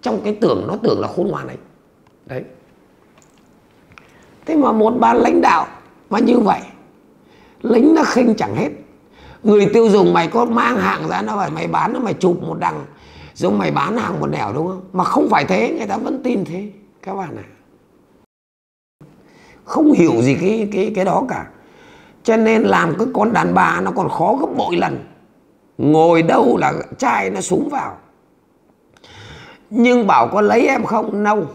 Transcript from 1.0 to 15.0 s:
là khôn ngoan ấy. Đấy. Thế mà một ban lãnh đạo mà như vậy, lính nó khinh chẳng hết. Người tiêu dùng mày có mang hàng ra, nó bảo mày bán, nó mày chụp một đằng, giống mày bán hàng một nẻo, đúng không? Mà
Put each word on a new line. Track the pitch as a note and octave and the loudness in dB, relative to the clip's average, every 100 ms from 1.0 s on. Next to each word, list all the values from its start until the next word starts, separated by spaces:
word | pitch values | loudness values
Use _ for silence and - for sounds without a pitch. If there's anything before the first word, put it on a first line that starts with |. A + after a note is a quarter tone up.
là | G#2+ | -4
khôn | - F#3 | -4 -4
ngoan | D3 - | -4 -10
ấy. | - - _ _ _ _ _ - | -16 -20 _ _ _ _ _ -14
Đấy. | C3 - - _ _ _ _ _ _ _ _ _ _ _ _ _ - _ - - _ - | -12 -12 -20 _ _ _ _ _ _ _ _ _ _ _ _ _ -20 _ -20 -20 _ -2
Thế | D#4 | 2
mà | B3+ | 2
một | A3 G#3+ B3 | 2 2 2
ban | A3+ A#3 | 2 4
lãnh | A#3+ F4 | 2 2
đạo | C4 E3+ - - - _ _ | 2 2 -2 -12 -20 _ _
mà | G#3+ | -2
như | A#3 A#3+ | 2 2
vậy, | G#3 - - - - _ _ _ _ _ - _ | 2 0 -4 -20 -20 _ _ _ _ _ -20 _
lính | - A3+ C#4 | 0 4 4
nó | D#4+ | 4
khinh | C#4+ A#3+ B3 | 2 2 2
chẳng | G#3+ A#2 | 0 -2
hết. | G#2+ B3+ - - - _ _ - - | -4 -6 -8 -20 -20 _ _ -20 -6
Người | - G#3 G3 | 2 4 6
tiêu | A#3 A3+ | 4 4
dùng | G3+ F3 | 4 4
mày | F3 E3 | 2 0
có | A3+ | 0
mang | A#3+ A#3 A#3+ A#3+ | 0 0 0 0
hàng | F#3 F#3+ D#3+ | -2 -2 -4
ra, | F3+ | -6
nó | G#3+ G#3 | -4 -4
bảo | E3+ | -6
mày | D#3 E3+ | -6 -4
bán, | D#3+ E3 | -2 -2
nó | B3 | -2
mày | A3+ | -4
chụp | - F#3 F3 | 0 0 0
một | D#3+ E3 | -4 -4
đằng, | E3+ D#3 C#3 - - - - | -4 -4 -14 -20 -20 -20 -20
giống | - E3+ G#3 | -6 -2 0
mày | F3 | -2
bán | C#3+ D3 A3+ | -2 -2 -4
hàng | A3 D#3+ | -4 -4
một | D3 | -4
nẻo, | D3 G#2+ | -4 -4
đúng | B2+ E3+ | -4 -6
không? | F#3+ - | -8 -10
Mà | F#3 | -4